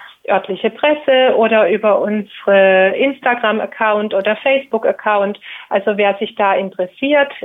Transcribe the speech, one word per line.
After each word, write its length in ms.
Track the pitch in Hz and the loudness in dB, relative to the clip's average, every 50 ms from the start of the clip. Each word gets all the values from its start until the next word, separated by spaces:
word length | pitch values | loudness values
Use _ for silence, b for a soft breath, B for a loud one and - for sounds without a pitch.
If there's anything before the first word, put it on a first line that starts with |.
| B B B B _ - | B B B B _ -2
örtliche 420 | 202 190 196 - 190 185 - 220 | -2 -2 -2 -4 -8 -4 -4 -4
Presse 680 | - - - 294 302 294 - - 262 254 262 254 - | -4 -2 0 0 0 0 0 0 0 2 2 2 2
oder 340 | 226 226 220 226 220 208 - | 2 2 2 4 2 2 2
über 300 | 220 196 - 214 196 - | 0 0 2 2 2 2
unsere 960 | - 208 214 214 202 - - - - 208 196 196 190 190 190 190 190 190 - | 0 -2 -4 -4 -6 -8 -14 -6 0 2 4 6 6 6 6 4 4 2 2
Instagram-Account 1160 | - 254 277 277 - - 254 240 240 - 214 214 214 - - - - 220 220 208 208 208 214 196 | 0 0 -2 -2 -2 -2 -2 -2 0 0 -2 0 -2 -4 -6 -6 -4 -2 0 0 0 -2 -2 -2
oder 220 | 196 196 208 214 | -2 -2 -2 -4
Facebook-Account. 1000 | 214 - 277 269 269 269 - - 226 - 180 190 - - 214 208 202 202 202 202 - B B B B B B | -2 0 0 0 0 0 -2 -6 -2 -2 -2 -4 -2 -2 0 0 0 0 -2 -4 -8 B B B B B B
Also 280 | - 202 196 220 208 | -4 -2 0 0 0
wer 200 | 202 208 202 196 | 0 0 0 0
sich 180 | 196 226 208 - | -2 -6 -8 -4
da 200 | - 208 196 196 | -2 0 0 0
interessiert, 800 | 185 196 190 - - 180 180 - - 262 277 294 285 277 - - - | 0 -2 -4 -6 -6 -6 -6 -6 -6 -2 0 2 2 0 0 -4 -8